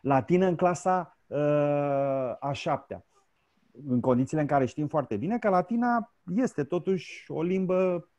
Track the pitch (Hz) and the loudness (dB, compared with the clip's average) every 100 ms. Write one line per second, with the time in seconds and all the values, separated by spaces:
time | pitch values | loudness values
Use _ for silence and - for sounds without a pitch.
0 | 131 135 120 180 190 165 180 180 185 185 | 2 2 4 4 4 2 2 2 2 0
1 | 170 _ - 139 147 147 147 143 143 139 | 0 _ -8 -2 2 2 2 2 0 0
2 | 139 135 127 - 139 139 - 139 - 90 | 0 0 -2 -4 -6 -4 -2 -4 -4 -14
3 | - _ _ _ _ _ _ - 143 123 | -14 _ _ _ _ _ _ -14 -2 0
4 | 131 123 131 156 147 143 127 - 147 160 | 2 2 2 0 0 2 0 -2 -2 -2
5 | 127 104 147 214 214 185 - 233 240 240 | -2 -4 -2 -2 2 2 0 -2 0 -2
6 | 220 _ - 185 262 - 139 175 170 190 | -4 _ -6 -2 -2 -2 -4 -4 -2 -4
7 | - - - 147 170 185 185 185 185 175 | -4 -16 -10 -4 -2 0 0 0 0 -2
8 | - | -6